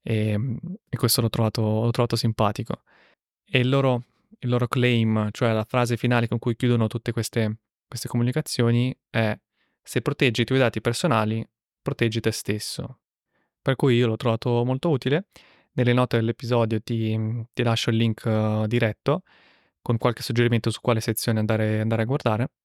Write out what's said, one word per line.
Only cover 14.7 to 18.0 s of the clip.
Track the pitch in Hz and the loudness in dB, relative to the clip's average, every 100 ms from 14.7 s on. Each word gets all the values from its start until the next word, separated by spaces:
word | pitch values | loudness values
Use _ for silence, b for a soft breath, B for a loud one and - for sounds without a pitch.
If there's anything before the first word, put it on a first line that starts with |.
| 131 175 | 0 0
utile. | 139 131 147 - b b b b | 0 0 -2 -2 b b b b
Nelle | - 123 | 0 2
note | 123 127 117 | 4 2 2
dell'episodio | 113 117 117 120 113 110 | 0 -4 0 0 2 -2
ti, | - 113 110 110 110 117 113 | -2 -2 0 -2 -2 -4 -8
ti | - | -2
lascio | 117 113 - | 0 0 0
il | |
link, | 113 | 2